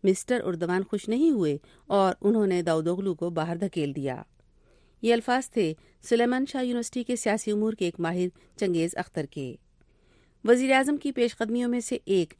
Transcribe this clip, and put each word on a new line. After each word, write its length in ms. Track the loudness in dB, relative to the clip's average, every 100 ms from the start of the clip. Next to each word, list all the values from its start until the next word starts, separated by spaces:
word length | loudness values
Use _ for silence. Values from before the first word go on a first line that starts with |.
مسٹر 380 | 2 0 0 -2
اردوان 400 | -2 -4 -2 -2
خوش 260 | -2 -6 -2
نہیں 220 | 2 2
ہوئے 260 | 2 0 -2 -8 _ _
اور 260 | 2 2 2
انہوں 260 | 0 2 2
نے 140 | 2
داؤد 260 | 2 0 0
اوغلو 260 | -2 -2
کو 160 | -2 -4
باہر 260 | -2 -4 -2
دھکیل 400 | -4 -2 -4 -4
دیا۔ 260 | -6 -6 -12 _ _ _ _ _ _ _
یہ 120 | 0
الفاظ 360 | 0 2 -2 0
تھے 240 | -2 -2 -2 _ _
سلیمان 440 | -2 2 2 2 -2
شاہ 180 | -4
یونیورسٹی 400 | -2 -2 -4 -6
کے 120 | -4 -2
سیاسی 360 | 0 -2 0
امور 220 | 0 0
کے 120 | 0 -4
ایک 140 | -2
ماہر 600 | -4 0 -2 _ _ -4
چنگیز 300 | -2 0 0 -2
اختر 300 | -6 -6 -8
کے۔ 300 | -8 -10 -12 _ _ _ _ _ _ _ _ 4
وزیر 260 | 4 6
اعظم 260 | 4 4 0
کی 140 | -2
پیش 260 | 0 -2 -2
قدمیوں 320 | -4 -2 0
میں 100 | -2
سے 180 | -4 -8 0
ایک 280 | 0 0 -6